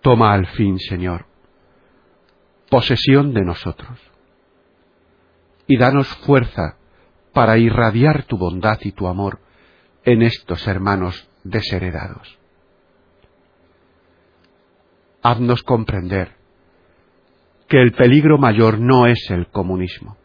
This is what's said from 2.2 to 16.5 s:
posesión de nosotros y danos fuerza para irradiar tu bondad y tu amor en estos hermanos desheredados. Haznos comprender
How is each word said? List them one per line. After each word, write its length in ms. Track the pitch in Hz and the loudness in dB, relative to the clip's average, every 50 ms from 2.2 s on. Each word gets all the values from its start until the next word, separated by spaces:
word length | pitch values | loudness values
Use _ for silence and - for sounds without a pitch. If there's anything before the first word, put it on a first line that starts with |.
| _ _ _ _ _ _ _ _ _ _ | _ _ _ _ _ _ _ _ _ _
posesión 640 | - 127 117 - 131 113 - - 131 139 143 147 127 | 0 0 0 0 -2 -2 2 2 2 2 2 2 -2
de 100 | 110 95 | -2 -2
nosotros 560 | 87 85 - - 92 - _ - - 123 - _ _ _ _ _ _ _ _ _ _ _ _ _ _ _ _ _ _ _ _ _ _ _ _ _ _ _ _ _ _ _ _ _ | -4 -6 -8 -10 -12 -12 _ -16 -20 -20 -20 _ _ _ _ _ _ _ _ _ _ _ _ _ _ _ _ _ _ _ _ _ _ _ _ _ _ _ _ _ _ _ _ _
y 120 | - 139 113 | -2 2 2
danos 300 | 123 127 135 143 139 - - - | 2 2 2 0 -2 -2 -6 -12
fuerza 600 | - - 143 131 120 117 - - 85 76 - _ _ _ _ _ _ _ _ _ _ _ _ | -2 2 2 2 2 0 -6 -8 -8 -8 -8 _ _ _ _ _ _ _ _ _ _ _ _
para 240 | - 120 110 110 113 | 0 2 4 4 4
irradiar 640 | 117 113 104 120 117 110 104 117 127 151 151 147 123 | 2 2 2 0 -2 0 0 2 2 2 2 0 -4
tu 120 | _ 123 98 | _ -6 -4
bondad 400 | 90 87 85 92 87 107 107 104 - | -4 -4 -4 -4 -2 -4 -4 -4 -6
y 80 | 101 | -12
tu 160 | 98 - 104 90 | -10 -6 -6 -6
amor 320 | 90 95 101 98 95 - _ _ _ _ _ _ _ _ _ _ _ _ _ | -4 -4 -6 -8 -8 -10 _ _ _ _ _ _ _ _ _ _ _ _ _
en 180 | - 120 113 | 0 2 4
estos 460 | 117 113 - - _ - 90 87 - 110 | 2 0 0 -4 _ -10 -10 -8 -6 -6
hermanos 600 | 98 90 95 101 101 95 92 90 90 - - _ _ _ _ | -6 -4 -2 -2 -2 -2 -2 -6 -8 -10 -16 _ _ _ _
desheredados. 960 | 95 92 110 98 - - 90 90 92 80 78 - - - - - - - _ _ _ _ _ _ _ _ _ _ _ _ _ _ _ _ _ _ _ _ _ _ _ _ _ _ _ _ _ _ _ _ _ _ _ _ _ _ _ _ _ _ _ _ _ _ _ _ _ _ _ _ _ _ _ _ _ _ | -8 -8 -6 -6 -4 -6 -6 -6 -6 -8 -10 -12 -12 -16 -18 -20 -20 -20 _ _ _ _ _ _ _ _ _ _ _ _ _ _ _ _ _ _ _ _ _ _ _ _ _ _ _ _ _ _ _ _ _ _ _ _ _ _ _ _ _ _ _ _ _ _ _ _ _ _ _ _ _ _ _ _ _ _
Haznos 400 | 117 120 113 123 120 123 120 - | 0 0 0 0 -2 -2 -4 -2
comprender 720 | - 131 113 110 - 110 98 90 90 95 95 90 - _ _ _ _ | -2 -2 -2 -2 -4 -6 -8 -6 -6 -6 -6 -6 -8 _ _ _ _